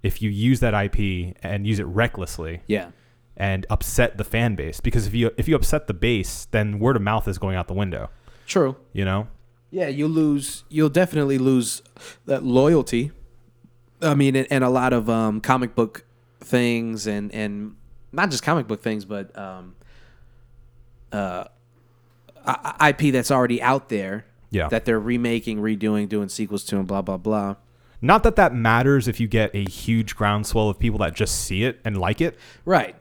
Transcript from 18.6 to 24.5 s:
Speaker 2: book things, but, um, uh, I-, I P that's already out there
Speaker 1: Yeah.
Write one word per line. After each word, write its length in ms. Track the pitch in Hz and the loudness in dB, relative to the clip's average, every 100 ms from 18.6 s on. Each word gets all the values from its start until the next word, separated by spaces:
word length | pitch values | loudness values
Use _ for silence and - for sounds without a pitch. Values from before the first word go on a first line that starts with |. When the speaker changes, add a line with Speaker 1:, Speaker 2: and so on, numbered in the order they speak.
| 113 | -2
Speaker 2:
book 160 | 107 | -4
things, 220 | 113 107 95 | -4 -6 -6
but, 280 | 104 95 - | -10 -10 -14
um, 360 | 98 92 90 90 - - - - - - - - - - - - - | -14 -14 -18 -20 -20 -20 -20 -20 -20 -20 -20 -20 -20 -20 -20 -20 -10
uh, 320 | 104 98 90 - _ _ _ _ _ _ _ - - - | -6 -6 -6 -12 _ _ _ _ _ _ _ -20 -10 -6
I-, 300 | 131 147 - | -6 -6 2
I 120 | 151 | 2
P 200 | 139 147 | 4 2
that's 200 | 127 120 | 2 2
already 300 | 135 123 120 | 2 2 2
out 280 | 120 135 - | 2 0 -2
there 360 | 107 95 104 - _ | -6 -4 -8 -12 _
Speaker 1:
Yeah. 180 | - | -6